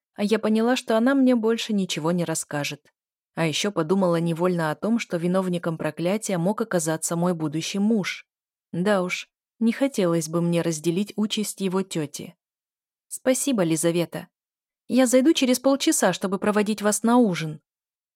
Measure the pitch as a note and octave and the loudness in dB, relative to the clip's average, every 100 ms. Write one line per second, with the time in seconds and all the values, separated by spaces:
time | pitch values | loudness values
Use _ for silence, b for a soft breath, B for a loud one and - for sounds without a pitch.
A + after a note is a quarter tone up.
0 | _ - G#3 G#3+ G#3+ A3 A3+ B3+ - A3+ | _ -4 0 0 2 2 2 0 0 0
1 | A#3 C#4 B3+ B3 A3 A3+ - G#3 F#3 - | 2 4 4 4 2 -2 -2 -2 -2 -2
2 | D#3 F3 E3 D#3+ - D3 C#3+ C#3+ _ _ | -2 -2 -2 -4 -6 -6 -6 -8 _ _
3 | _ _ _ - E3 C#3+ G3+ G3+ D#3 G3 | _ _ _ -4 -2 0 -2 -2 0 2
4 | F#3 E3+ E3+ D#3+ F#3 F3 D#3+ D3+ G3 A#3 | 2 2 0 0 0 0 -2 -2 -2 -2
5 | - F3 F3 F#3 F#3 F3 E3+ E3 D#3 D3+ | -2 -2 0 0 0 -2 -4 -4 -4 -4
6 | E3+ G#3 - F3+ E3+ G#3+ A3 F3+ D#3+ D#3+ | -2 -2 -2 -2 0 -2 -2 -2 0 -2
7 | - E3+ F3 E3+ D#3 D#3 D#3+ G3 G#3 A3+ | -2 -2 0 0 -2 -4 -4 -2 0 0
8 | F3 - - _ _ _ _ E3+ F#3 G3+ | -2 -8 -14 _ _ _ _ -4 0 0
9 | F3+ - - _ _ - A3+ A3+ C4+ C4+ | 0 -6 -10 _ _ -2 -2 0 -2 0
10 | F3+ E3+ D#3 E3 E3+ E3+ E3 D#3+ D#3+ E3+ | 0 0 0 -2 0 0 0 -2 -2 -2
11 | G#3 - G#3+ - G#3 - F#3+ F#3 F#3+ E3+ | -2 -4 -4 -2 -4 -4 -2 -2 -2 -4
12 | D3 - - - _ _ _ _ _ _ | -6 -8 -14 -18 _ _ _ _ _ _
13 | _ - - C4 - A#3+ E3+ D#3+ E3+ E3+ | _ -6 -2 0 0 0 2 2 2 0
14 | E3 D#3+ E3+ _ _ _ _ _ - A#3 | -2 -6 -14 _ _ _ _ _ -2 2
15 | C4 B3+ C4 E4 B3+ B3 C4+ C#4 D#4+ D#4 | 4 4 4 4 2 2 2 2 2 2
16 | G#3 E3+ G3 F#3+ G#3 G#3 G#3 G#3 G#3 G3+ | 2 0 -2 -2 0 0 0 0 0 0
17 | A3+ B3 A3+ E3 D#3+ D3+ _ _ _ _ | 4 4 4 0 -6 -10 _ _ _ _
18 | _ | _